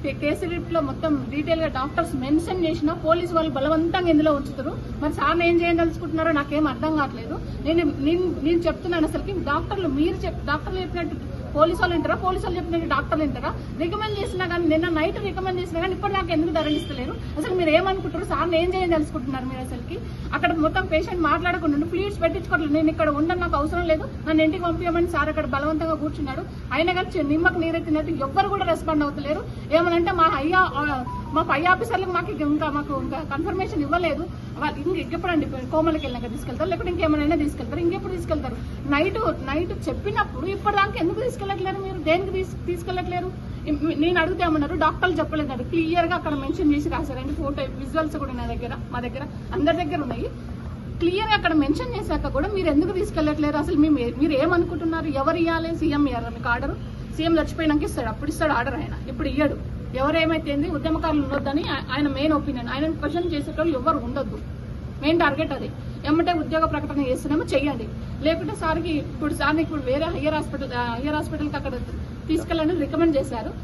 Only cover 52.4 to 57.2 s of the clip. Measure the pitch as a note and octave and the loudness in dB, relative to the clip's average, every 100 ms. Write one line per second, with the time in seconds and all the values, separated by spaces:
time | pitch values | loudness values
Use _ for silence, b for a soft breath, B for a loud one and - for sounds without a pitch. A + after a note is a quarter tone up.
52.4 | G4 G4+ E4 C#4+ F#4 F#4+ G#4 E4 D4+ D4+ | 0 0 4 4 4 0 -2 0 0 2
53.4 | D4 D4 - D4+ D#4 C#4+ A#3+ A#3+ D4+ C4+ | 0 2 2 4 6 6 2 0 2 4
54.4 | D#4+ F4 F4 E4+ E4 E4 D#4+ C#4 C#4 E4+ | 4 4 2 0 -2 -2 -2 0 2 2
55.4 | E4 E4 E4 E4 D4+ C#4+ C#4+ A#3+ A#3 A#3 | 2 2 -2 0 0 2 2 0 -4 -6
56.4 | B3 A#3+ C#4 G4 - - - - | -2 0 -2 -4 -8 -10 -10 -2